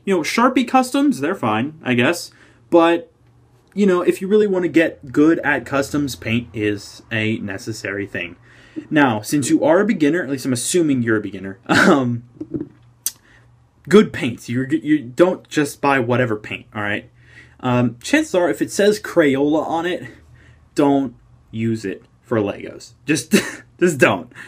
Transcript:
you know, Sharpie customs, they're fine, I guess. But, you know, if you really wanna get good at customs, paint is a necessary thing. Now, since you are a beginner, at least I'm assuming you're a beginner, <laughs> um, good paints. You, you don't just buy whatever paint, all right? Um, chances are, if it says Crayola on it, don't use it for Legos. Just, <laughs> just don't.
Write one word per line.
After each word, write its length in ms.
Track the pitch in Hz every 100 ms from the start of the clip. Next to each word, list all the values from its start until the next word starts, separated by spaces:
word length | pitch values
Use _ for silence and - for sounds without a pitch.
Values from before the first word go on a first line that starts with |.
| -
you 100 | 185
know, 60 |
Sharpie 440 | 147 - 247 247 240
customs, 540 | 262 254 277 285 175
they're 140 | 147
fine, 440 | 196 117 107 139 156
I 100 | -
guess. 380 | 120 131 175 - - - _ _
But, 420 | 170 - 170 - _ _ _ _ _ _
you 100 | 190
know, 160 | 202 180
if 220 | 175 175
you 60 | 190
really 180 | 214 214
wanna 220 | 185 180
get 440 | 143 160 - 135
good 280 | 123 151 165
at 260 | 139 139 120
customs, 500 | 139 135 147 143 -
paint 320 | 113 117 120
is 480 | 113 107 101 - - -
a 240 | 113 110 110
necessary 680 | 101 95 - 110 101 98 101
thing. 300 | 98 87 85 _ - - - -
Now, 320 | 156 139 107
since 300 | 107 151 113
you 120 | -
are 180 | 139 175
a 40 |
beginner, 380 | 208 185 147 170
at 80 | 135
least 160 | 139 139
I'm 80 |
assuming 480 | 123 - 180 156 131
you're 160 | 117 107
a 20 |
beginner, 380 | 98 98 95 98
<laughs> 40 | -
um, 560 | - - 147 123 120 - - - - - - _ _ - - _ _ _ _ _ _ -
good 200 | 196 214
paints. 340 | - 131 104 -
You, 180 | 120 131
you 340 | 156 143 151
don't 460 | 120 127 180 175 -
just 320 | - 139 -
buy 160 | 143 135
whatever 380 | 117 123 123 107
paint, 280 | - 95 -
all 60 | 107
right? 300 | 104 104 - _ _ - - -
Um, 380 | 127 123 123 117
chances 320 | - 294 311
are, 140 | 180 175
if 140 | 147
it 80 | -
says 280 | - 202 208
Crayola 680 | - 175 170 135 147 156 -
on 180 | 160
it, 240 | 175 180 123 - - - - - _ -
don't 380 | 143 139 135 - _ _ _
use 340 | 110 113 110
it 200 | 98 90 - _
for 160 | _ 113
Legos. 540 | 101 - - - - _
Just, 300 | - 156 - - - -
<laughs> 240 | - _
just 180 | 180 139
don't. 340 | 156 95 - -